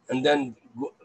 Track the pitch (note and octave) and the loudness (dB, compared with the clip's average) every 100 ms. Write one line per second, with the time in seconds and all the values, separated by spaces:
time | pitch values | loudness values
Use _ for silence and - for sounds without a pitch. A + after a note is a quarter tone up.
0 | - B2+ C#3+ D3 C3 A2+ - A2+ C#3+ - | -6 0 2 2 0 -8 -16 -10 -10 -10